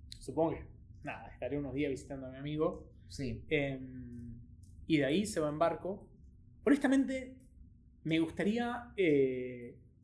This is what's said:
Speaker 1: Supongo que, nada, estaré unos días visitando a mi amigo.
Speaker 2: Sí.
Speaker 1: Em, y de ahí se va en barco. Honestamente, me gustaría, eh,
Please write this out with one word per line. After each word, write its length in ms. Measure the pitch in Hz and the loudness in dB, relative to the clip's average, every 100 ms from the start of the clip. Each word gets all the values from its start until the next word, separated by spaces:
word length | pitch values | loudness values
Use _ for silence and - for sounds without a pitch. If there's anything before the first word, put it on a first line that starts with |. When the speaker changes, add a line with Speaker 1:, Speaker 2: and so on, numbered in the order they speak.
| - - | -18 -16
Speaker 1:
Supongo 320 | - 131 160 | -6 0 0
que, 140 | 135 - - - - | 0 -8 -18 -20 -14
nada, 240 | 147 113 117 | -12 -10 -12
estaré 300 | - 123 143 | -8 -4 -4
unos 160 | 143 | -4
días 180 | 131 143 | -2 -2
visitando 360 | 127 - 139 131 | -2 -8 -10 -10
a 40 | |
mi 60 | 131 | -10
amigo. 520 | 147 151 165 190 - - - | -6 0 0 -2 -14 -20 -16
Speaker 2:
Sí. 340 | - 127 110 - | -8 -8 -6 0
Speaker 1:
Em, 840 | 147 139 131 127 127 120 120 120 117 - - - - - | 0 0 -4 -10 -12 -14 -12 -12 -14 -16 -20 -20 -10 0
y 100 | 151 | 2
de 80 | 135 | 4
ahí 200 | 170 208 | 2 2
se 140 | 165 | 0
va 80 | 151 | 0
en 100 | 151 | 2
barco. 480 | 165 160 180 202 - - - - - - | 2 2 -6 -8 -12 -20 -20 -20 -20 0
Honestamente, 720 | 226 285 262 269 254 262 254 - - - - - - - 156 | 4 6 6 4 4 0 -6 -14 -20 -20 -20 -20 -20 -8 0
me 140 | 160 | 2
gustaría, 760 | 160 - 175 233 240 240 - - | 2 2 0 2 -2 -4 -6 2
eh, 800 | 175 143 131 127 127 123 120 - - - | 6 6 6 2 -4 -8 -12 -14 -20 -10